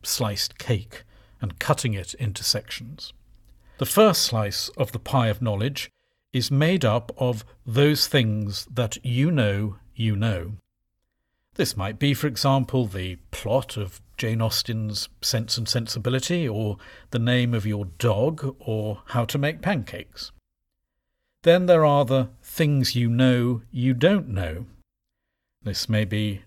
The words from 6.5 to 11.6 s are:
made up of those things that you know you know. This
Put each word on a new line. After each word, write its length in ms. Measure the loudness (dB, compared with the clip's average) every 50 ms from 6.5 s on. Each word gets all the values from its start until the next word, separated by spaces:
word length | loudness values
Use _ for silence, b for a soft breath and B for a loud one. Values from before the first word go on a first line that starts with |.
made 320 | 2 2 4 2 2 2 2
up 280 | 2 2 0 -2 -6 -4
of 280 | -2 -2 -2 -2 -4 b b b b -8
those 420 | -2 2 4 4 4 4 2 0
things 600 | 2 2 2 2 2 0 -2 -2 -4 -6 -8 -10 -6
that 260 | -4 -2 -2 -2 -4 -6 -4
you 260 | -2 0 2 2 2
know 460 | 2 2 2 2 2 0 -2 -2 -4 -8 -16 -14 -6
you 200 | -2 0 0 0
know. 380 | 2 0 0 0 -2 -4 -8 -12 -14 _ _ _ _ _ _ _ _ _ _ _ _ _ _ _ _ _ _ _
This 240 | -4